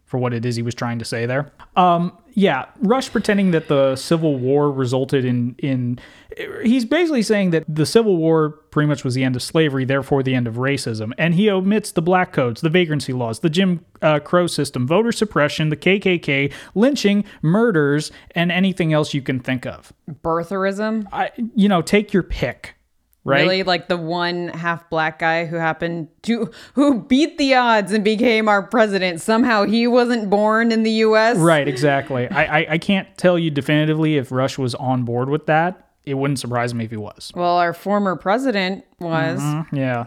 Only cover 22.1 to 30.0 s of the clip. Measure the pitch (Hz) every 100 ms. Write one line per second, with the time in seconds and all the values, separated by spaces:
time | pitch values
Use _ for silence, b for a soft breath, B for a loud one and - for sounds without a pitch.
22.1 | 190 165 - 127 - - - _ _ _
23.1 | _ - 135 165 190 185 175 - 175 160
24.1 | 175 175 175 175 165 170 165 - 160 156
25.1 | 160 165 165 165 165 160 160 170 170 156
26.1 | _ - 233 202 B B - 294 240 -
27.1 | 262 320 - 277 254 240 220 180 214 202
28.1 | 214 240 220 220 202 196 233 214 196 185
29.1 | 165 - 226 254 214 202 226 240 247